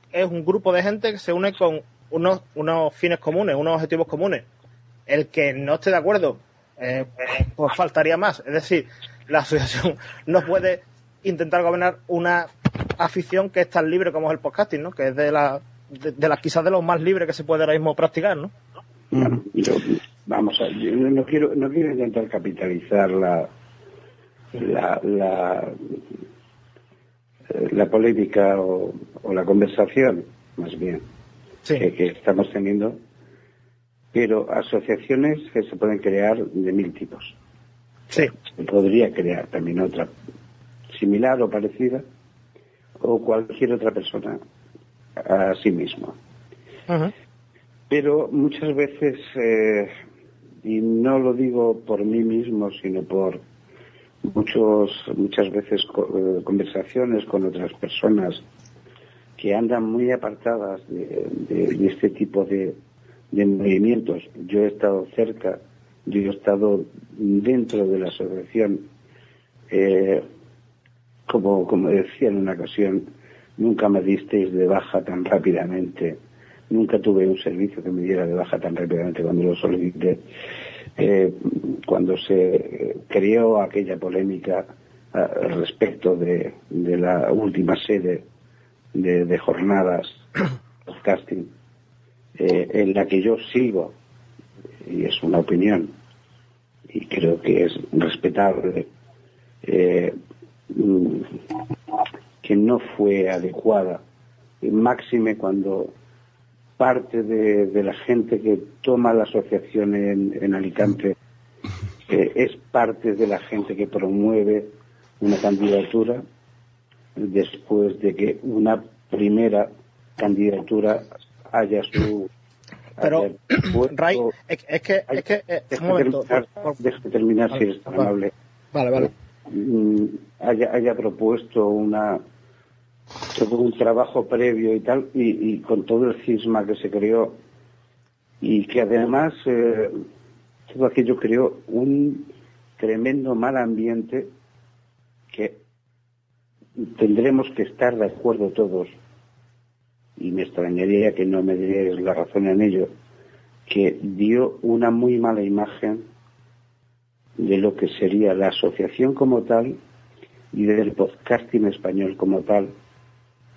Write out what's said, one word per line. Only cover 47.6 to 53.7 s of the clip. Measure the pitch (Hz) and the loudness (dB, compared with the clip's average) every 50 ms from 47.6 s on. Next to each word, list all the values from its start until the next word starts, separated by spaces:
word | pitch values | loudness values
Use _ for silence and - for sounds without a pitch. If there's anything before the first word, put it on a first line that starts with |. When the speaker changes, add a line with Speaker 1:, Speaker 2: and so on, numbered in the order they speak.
| _ _ _ _ _ _ | _ _ _ _ _ _
Speaker 2:
Pero | 143 147 139 147 147 156 135 - | 0 0 2 2 2 2 0 0
muchas | - 143 139 147 143 - 156 151 143 | 0 0 0 0 0 -2 -4 -2 0
veces, | 139 147 139 143 - 156 143 127 - - - - | 0 -2 -2 -2 -2 -2 -2 -2 -4 -12 -10 -4
eh, | 131 117 113 113 110 110 110 107 104 101 95 - - - - - _ - - _ _ - - - - | -2 2 2 4 4 4 4 2 2 0 -4 -8 -18 -20 -20 -20 _ -20 -20 _ _ -20 -20 -20 -14
y | - 110 110 110 | -6 -4 -2 0
no | 113 113 113 113 120 131 135 131 | 0 2 2 2 2 2 2 2
lo | 131 127 120 | 2 2 2
digo | 123 131 127 120 120 117 117 110 117 | 2 0 0 2 2 2 2 2 -2
por | - - 107 98 104 | -2 -4 -4 -2 0
mí | 107 110 117 | 0 0 0
mismo, | 113 113 113 113 117 120 110 104 104 98 | 0 2 0 0 -2 -2 -2 -2 -2 -4
sino | 95 - - 95 92 92 | -6 -8 -6 -4 -4 -4
por | 85 80 92 95 95 92 - - - - - _ _ _ | -6 -2 -2 0 0 -2 -4 -6 -14 -20 -20 _ _ _